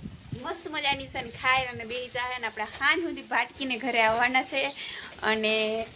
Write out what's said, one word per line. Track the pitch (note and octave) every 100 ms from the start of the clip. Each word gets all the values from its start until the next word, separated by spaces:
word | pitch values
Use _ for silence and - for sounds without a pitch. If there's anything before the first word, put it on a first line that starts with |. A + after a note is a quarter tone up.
| - - - A3
મસ્ત | D4 F4 F4+
મજાની | D4+ C#4 C4+ C4
છે | C#4
ને | A#3
ખાય | - C4 C4 B3
અને | A#3 A3
બેહી | B3 B3
જાય | B3 B3 B3+
અને | A3+
આપણે | G#3+ G#3+
સાંજ | - C#4 D#4+
સુધી | E4 C4+
ભાટકીને | A3 A#3+ B3 - C4 A#3
ઘરે | B3 A#3
આવવાના | A3 A3+ B3 C4
છે. | C#4 C4+ C#4 - - - - -
અને | - A3 A3 A3 G#3+ A3 A3+